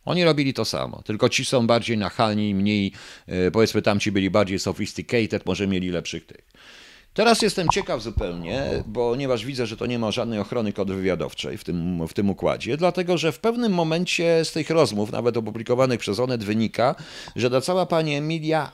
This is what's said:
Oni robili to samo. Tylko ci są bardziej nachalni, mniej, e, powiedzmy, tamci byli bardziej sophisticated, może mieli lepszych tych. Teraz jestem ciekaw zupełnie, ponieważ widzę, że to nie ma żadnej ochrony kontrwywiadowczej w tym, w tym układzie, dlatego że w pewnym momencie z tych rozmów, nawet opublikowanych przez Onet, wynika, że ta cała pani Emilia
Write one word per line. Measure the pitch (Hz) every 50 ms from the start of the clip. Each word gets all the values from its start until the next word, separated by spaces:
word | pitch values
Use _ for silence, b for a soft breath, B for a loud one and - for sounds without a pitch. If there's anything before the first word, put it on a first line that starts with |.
| _
Oni | - 147 175 175
robili | 165 151 143 143 135 123
to | - 113
samo. | - - 73 65 64 - - -
Tylko | - 107 104 - 120
ci | - - 135
są | - - 127 117 113
bardziej | 117 117 104 - 117 110
nachalni, | 101 87 - - 120 110 107 107 107 104 101
mniej, | 95 98 104 104 104 98 95 B B B B B B B B
e, | - 92 90 90
powiedzmy, | 80 110 113 104 - 110
tamci | 98 117 104 101 - 107
byli | 98 101 95 95
bardziej | 87 104 104 90 98 92
sophisticated, | - 101 90 - 107 - - - 113 - - 120 110 98 - 101 -
może | - 92 90 104 98
mieli | 98 92 90 90
lepszych | 87 85 80 - - 82 -
tych. | _ - - _ _ B B B B B B B B B B B B _
Teraz | - 208 233 233 220
jestem | - 208 - - 175 156
ciekaw | - 202 185 185 170 131 104
zupełnie, | 113 104 - 110 90 87 87 85 85 - 131 139 139 - 135 - 113 104
ponieważ | 120 120 120 117 131 143 131 127 117 104
widzę, | 131 143 127 123 107
że | 113 -
to | 113
nie | 117 123 120
ma | 113 107
żadnej | 98 127 113 117 113 107
ochrony | 98 - - 120 113 104 101
kontrwywiadowczej | - 98 95 95 95 92 92 90 82 78 65 - - - 73 65 73
w | -
tym, | - 82 87 82 87 92 85 82 80
w | -
tym | - 104 98
układzie, | 92 - 90 82 67 58 - 92 120 156
dlatego | 175 180 175 - 180 170 180 160
że | 143 160
w | - -
pewnym | - 226 233 240 240 226 190
momencie | 170 165 160 156 170 180 170 - - 170 170 165 165 160
z | 156
tych | - 165 151 -
rozmów, | 160 165 151 110 104 104 104 107
nawet | 110 104 113 120 113 120
opublikowanych | 113 110 104 113 113 - 123 120 131 131 123 110
przez | - - 101 98
Onet, | 123 127 127 120 107
wynika, | 98 104 110 113 101 - - 113 131 160 B 160 B B B B B B
że | 101 110 123
ta | 120 131
cała | 123 - 180 185 180
pani | 170 180 165 160 156 143
Emilia | 143 151 151 160 165 151 156 156 160 143 -